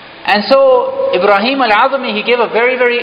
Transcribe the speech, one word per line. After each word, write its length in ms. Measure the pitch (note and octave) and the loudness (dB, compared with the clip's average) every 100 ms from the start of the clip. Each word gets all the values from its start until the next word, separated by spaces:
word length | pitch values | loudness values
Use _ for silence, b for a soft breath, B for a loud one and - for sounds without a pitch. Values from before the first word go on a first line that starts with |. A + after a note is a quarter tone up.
| - - - | -20 -12 -2
And 180 | G#3 G#3 | -2 2
so 680 | C4+ C4+ B3 - - - | 2 4 2 0 -4 -2
Ibrahim 480 | F#3 G3+ G3 A#3 C#4 | 0 2 2 0 -2
al-Azami, 520 | B3 G#3 C4 C4+ A#3+ | 0 2 2 -2 -4
he 100 | G#3 | -6
gave 160 | G#3+ A#3+ | -2 -2
a 100 | G#3+ | 0
very, 280 | G#3 B3 B3+ | 0 -2 0
very 240 | B3 A#3+ | -2 -2